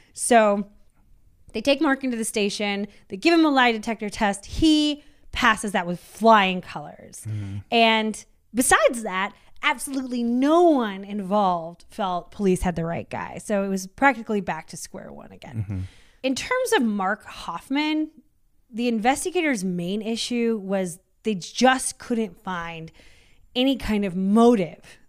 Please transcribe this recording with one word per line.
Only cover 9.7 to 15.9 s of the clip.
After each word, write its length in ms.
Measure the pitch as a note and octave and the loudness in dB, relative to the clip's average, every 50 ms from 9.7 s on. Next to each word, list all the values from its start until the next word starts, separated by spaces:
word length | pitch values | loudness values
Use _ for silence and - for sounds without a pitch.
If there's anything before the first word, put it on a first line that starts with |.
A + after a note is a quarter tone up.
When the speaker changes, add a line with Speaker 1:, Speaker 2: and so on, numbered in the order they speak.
| D4 A#3+ - C#4+ C4+ C4+ C4 B3+ B3 A#3+ A#3+ | -2 -2 -6 -8 -6 -6 -6 -6 -4 -4 -2
Speaker 1:
no 400 | A#3 A#3+ B3 C4+ D4 D#4+ E4+ F4+ | -2 0 2 2 4 6 6 6
one 400 | E4+ D4+ C4 A#3 G#3 F#3+ F#3+ G3+ | 6 4 4 0 -2 -4 -8 -10
involved 840 | G3 G3+ G#3 F#3+ F3+ G3+ G#3 G3+ F#3 F3+ E3+ D#3+ E3+ F3 - - - | -10 -8 -8 -4 0 0 2 2 2 0 -2 -4 -10 -14 -18 -20 -14
felt 420 | - - G#3 F#3 F3+ F3 - - | -8 -6 -4 -4 -4 -4 -6 -10
police 300 | - - G#3 F#3+ F#3 F3 | -6 -2 0 2 2 2
had 140 | - F#3 E3 | 0 -2 -2
the 100 | E3+ E3 | -2 -4
right 240 | E3 E3+ A#2 - - | -4 -6 -8 -8 -8
guy. 300 | - G#2+ F2 D2+ C2 - - | -10 -10 -10 -10 -12 -12 -6
So 200 | - G#3+ G3 G3 | -4 -2 -2 -2
it 40 | |
was 200 | G3 G3 F#3+ F#3 | -2 -4 -6 -6
practically 540 | F#3+ - - C4+ C#4 B3 A3 G#3+ - G#3+ G#3 | -10 -4 0 2 2 2 0 -2 -4 -4 -4
back 260 | F3+ - D#3+ D#3+ - | -4 -4 -8 -8 -10
to 100 | - - | -14 -16
square 340 | D#3+ - - - - - - | -16 -16 -16 -16 -16 -16 -16
one 200 | C#2+ C#2+ - - | -18 -18 -20 -20
again. 240 | G2 F2 - - - A2 G2+ | -20 -20 -18 -10 -8 -8 -6
Speaker 2:
Mm-hmm. 120 | G2+ G2+ F#2 F#2 - | -6 -6 -8 -8 -10